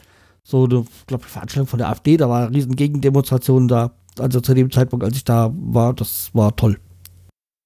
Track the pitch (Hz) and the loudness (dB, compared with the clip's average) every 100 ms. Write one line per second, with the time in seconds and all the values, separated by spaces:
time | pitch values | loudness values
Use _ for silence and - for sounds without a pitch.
0 | _ _ _ _ - 131 127 123 117 - | _ _ _ _ -4 0 2 0 -2 -12
1 | - 120 - - - 139 131 120 113 - | -10 -10 -10 -14 -8 -6 -4 -4 -4 -2
2 | 143 160 127 120 120 143 127 131 147 143 | 2 4 4 0 0 -2 -2 -2 -2 0
3 | 139 135 135 127 - 131 123 120 117 - | 2 2 2 0 2 2 4 2 -2 -6
4 | _ - 135 123 135 131 127 123 123 123 | _ -6 -2 0 2 2 2 2 0 0
5 | 98 131 - 117 113 165 113 117 117 127 | -4 -2 0 0 0 -2 -2 0 0 -2
6 | 107 - - 117 104 - 113 101 - - | -6 -8 -4 0 0 2 0 0 -8 -20
7 | - - _ _ _ _ | -20 -20 _ _ _ _